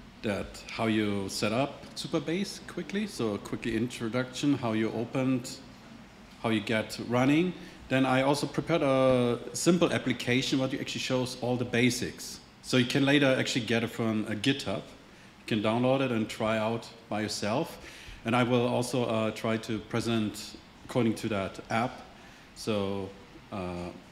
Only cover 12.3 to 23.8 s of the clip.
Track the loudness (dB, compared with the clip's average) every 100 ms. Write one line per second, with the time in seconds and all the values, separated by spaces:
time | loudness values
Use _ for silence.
12.3 | -14 -18 -18 2 4 4 4 6 6 6
13.3 | 4 2 -2 0 0 0 -2 0 0 -2
14.3 | 0 0 0 -2 -6 -6 -16 -20 -20 -20
15.3 | -18 -4 0 2 2 4 4 2 0 -2
16.3 | -2 0 2 0 -2 -6 -16 -6 -4 -2
17.3 | -2 0 0 -2 -6 -16 -16 -16 -8 0
18.3 | 2 4 4 2 0 0 0 0 2 0
19.3 | 0 -2 -2 -2 -6 -4 -2 0 0 0
20.3 | -4 -12 -16 -20 -20 -4 0 2 0 -2
21.3 | -2 -2 -6 -2 0 0 -4 -14 -20 -20
22.3 | -20 -20 -10 -2 0 0 -4 -8 -12 -18
23.3 | -20 -12 -8 -6 -6